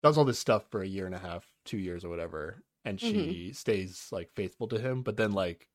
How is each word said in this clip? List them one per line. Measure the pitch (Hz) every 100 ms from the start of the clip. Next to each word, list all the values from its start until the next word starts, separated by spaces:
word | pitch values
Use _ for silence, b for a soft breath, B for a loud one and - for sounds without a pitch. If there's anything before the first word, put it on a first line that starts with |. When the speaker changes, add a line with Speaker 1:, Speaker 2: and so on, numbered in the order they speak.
Speaker 1:
does | 151 151
all |
this | 139 117
stuff | - 107 -
for | 107
a | 95
year | 98 92
and |
a | 90
half, | 90 87 - _
two | - 110
years | 92 87
or | 87
whatever, | 85 82 82 78 - - _
and | - 190
she | 233
Speaker 2:
Mm-hmm. | 208 160 87 90
Speaker 1:
stays, | 135 - 101 95 92 -
like, | 98 87
faithful | - 92 - 110
to | 113
him, | 127 127
but | 123 107
then, | 110
like, | 98 90 85 -